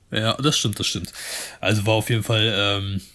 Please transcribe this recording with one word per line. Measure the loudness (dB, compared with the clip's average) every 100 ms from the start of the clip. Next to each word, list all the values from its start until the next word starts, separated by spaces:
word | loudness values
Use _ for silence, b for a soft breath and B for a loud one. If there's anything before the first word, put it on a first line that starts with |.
| -6
Ja, | -2 0
das | 2 2 2
stimmt, | 0 -2
das | -4
stimmt. | -4 -6 B B B B B
Also | 0 2 4
war |
auf | 2 2
jeden | 0
Fall, | 2 2 2 2
ähm, | 2 0 -2 -6 -8